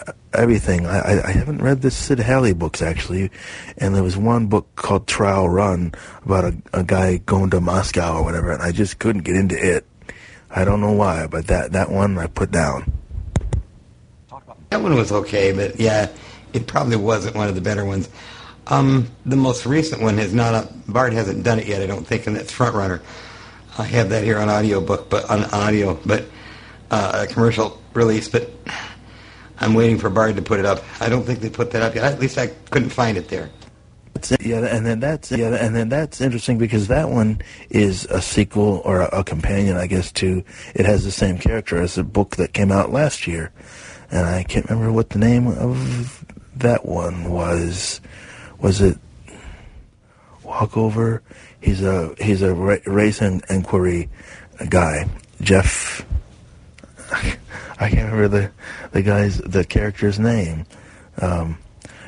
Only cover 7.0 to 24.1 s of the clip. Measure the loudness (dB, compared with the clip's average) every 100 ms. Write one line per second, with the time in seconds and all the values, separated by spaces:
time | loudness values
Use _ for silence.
7 | 2 0 2 2 4 2 2 0 0 -2
8 | -2 0 0 0 -2 -2 -2 0 -2 0
9 | -2 0 0 2 2 2 0 0 -4 _
10 | -20 -20 -20 -20 -8 -2 2 2 2 2
11 | 2 0 -4 -4 0 0 0 -2 0 0
12 | 0 0 -4 -4 -2 0 0 -2 -4 -6
13 | -6 -12 -6 -4 -4 -6 -6 -16 _ -20
14 | -20 -20 -20 -20 -20 -18 -6 -2 2 2
15 | 2 0 0 2 2 2 -2 0 2 2
16 | 0 -4 -20 -20 -6 -6 -2 -2 0 0
17 | 2 0 0 -2 -2 -2 -2 -2 -2 -4
18 | -6 -10 -20 -20 -20 -14 0 2 4 4
19 | 0 -6 -2 0 2 0 0 0 0 0
20 | 0 2 2 2 2 0 -2 -12 -4 0
21 | 2 0 -2 -2 0 0 0 -4 -4 -6
22 | -4 -4 -4 -6 -6 -2 0 0 -2 -4
23 | -8 -18 -18 -20 -20 -20 -16 -8 -2 0
24 | 2